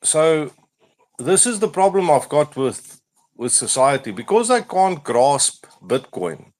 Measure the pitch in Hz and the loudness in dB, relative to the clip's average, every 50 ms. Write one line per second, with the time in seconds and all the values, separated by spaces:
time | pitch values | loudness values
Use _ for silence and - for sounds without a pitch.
0 | _ - - 156 156 160 160 156 151 135 - _ _ _ _ _ _ _ _ _ | _ -2 0 2 2 2 2 2 -2 -4 -10 _ _ _ _ _ _ _ _ _
1 | _ _ _ _ 123 127 185 190 - 240 240 214 196 220 - - 185 196 185 196 | _ _ _ _ -2 0 2 2 2 0 -2 -2 -4 -4 -2 2 2 2 2 2
2 | 185 175 151 135 - - - 147 151 147 - - 135 131 107 - - - - - | 2 4 2 2 2 0 0 0 0 0 -2 -4 -4 -4 -4 -6 -14 -20 -20 -20
3 | _ _ _ _ _ _ _ _ 117 123 - - - 110 - - 131 135 139 135 | _ _ _ _ _ _ _ _ -6 -2 -2 -2 -2 -2 0 2 2 2 2 0
4 | 135 - 104 92 120 - 190 220 240 226 254 240 220 _ - 180 190 190 185 156 | -2 -6 -12 -12 -6 0 0 0 2 2 0 -2 -2 _ -2 0 0 0 0 -4
5 | 143 - 117 117 123 139 143 147 - - - - _ - - _ _ 92 110 131 | -6 -4 0 2 4 4 4 2 0 -2 -4 -6 _ -20 -20 _ _ -4 -4 -4
6 | 127 - - - 90 87 80 - - _ _ | -4 -6 -12 -8 -8 -6 -8 -8 -16 _ _